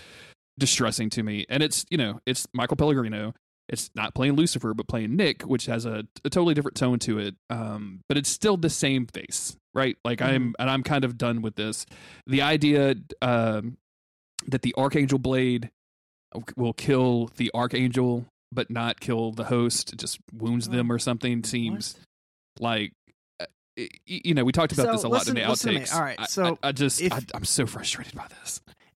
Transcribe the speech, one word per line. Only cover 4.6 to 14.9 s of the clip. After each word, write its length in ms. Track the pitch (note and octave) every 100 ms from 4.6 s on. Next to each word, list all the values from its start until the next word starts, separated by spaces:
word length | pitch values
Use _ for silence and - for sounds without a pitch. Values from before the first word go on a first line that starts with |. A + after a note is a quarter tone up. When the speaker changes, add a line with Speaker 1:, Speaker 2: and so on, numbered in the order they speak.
| A#2+
Speaker 1:
but 120 | A2 A2
playing 300 | A#2+ A2 C#3+
Nick, 260 | F#3 -
which 220 | - B2+ -
has 200 | A#2 A#2
a, 180 | A2 A2 -
a 60 | -
totally 220 | F3+ E3+
different 220 | D3 C#3+ -
tone 220 | B2+ B2
to 180 | - G#2+
it. 180 | G2+ F#2+ -
Um, 520 | A#2+ G#2+ G#2+ G#2 F#2+ -
but 100 | C#3+
it's 100 | C#3
still 260 | - G#3+ F#3+
the 120 | E3
same 360 | - D3 C3+ A#2+
face, 500 | - - - - - _ -
right? 180 | C3+ -
Like, 160 | A#2+ A#2
I'm, 320 | C3 C3 B2
Speaker 2:
Mm-hmm. 100 | A2+
Speaker 1:
and 80 | B2+
I'm 120 | C3+
kind 220 | B2 D3
of 120 | C3 A#2+
done 240 | A#2+ A#2
with 120 | A2
this. 320 | G#2+ G#2+ G#2+ - - - - -
The 160 | C3+
idea, 540 | C#3+ D#3 D3 D3 C#3 B2 - -
um, 540 | B2 A#2+ A2+ G#2+ A2 B2+ _ _ _ _ _ - -
that 160 | C3
the 120 | B2+ -
Archangel 420 | C3+